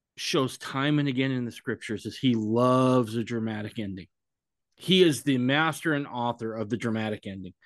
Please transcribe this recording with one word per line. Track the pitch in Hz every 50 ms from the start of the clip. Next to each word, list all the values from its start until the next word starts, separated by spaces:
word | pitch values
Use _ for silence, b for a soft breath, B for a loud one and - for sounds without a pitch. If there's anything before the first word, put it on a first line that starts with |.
| _ _ _
shows | - - - - 160 135 127 -
time | - - - - 135 135 147 151
and | 147 143
again | 143 127 127 131 135
in | 131 127 123
the | 117
scriptures, | 110 - - - 113 - - - 110 98 -
is | 110 -
he | - - 131 120
loves | 110 107 107 110 117 123 127 127 127 131 127 127 127 123 107 110
a | 117 110
dramatic | 107 120 113 110 110 110 107 104 107 -
ending. | 117 107 98 95 92 92 - _ _ _ _ _ _ _ _ _ _ _ _ _
He | _ - - 180 185 180
is | 165 143 - -
the | 143 135
master | 123 123 127 139 151 160 160 151 - - 170 151
and | 143 143
author | 78 98 120 120 120 117 120 117 110 107
of | 110 110 104
the | 120
dramatic | 107 - 117 110 110 110 110 107 104 -
ending. | 104 98 95 92 90 - _ B